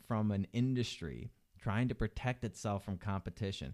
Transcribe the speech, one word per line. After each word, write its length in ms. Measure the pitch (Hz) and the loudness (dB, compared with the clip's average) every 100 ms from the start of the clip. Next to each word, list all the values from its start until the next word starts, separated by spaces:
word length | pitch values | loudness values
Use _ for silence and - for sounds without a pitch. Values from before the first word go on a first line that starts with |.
| - | 0
from 260 | 110 107 | 2 4
an 160 | 98 95 | 4 2
industry 800 | 120 127 127 117 - 78 60 120 - _ - | 2 4 4 0 -2 -6 -6 -10 -14 _ -6
trying 280 | - 104 127 | 0 2 2
to 80 | - | 2
protect 480 | 110 - 127 123 | 0 0 -2 -2
itself 400 | 113 - 110 101 | -4 -4 -2 -2
from 140 | 104 90 | -2 -4
competition. 760 | 101 95 92 - 98 - 69 | -2 -2 -4 -4 -4 -4 -8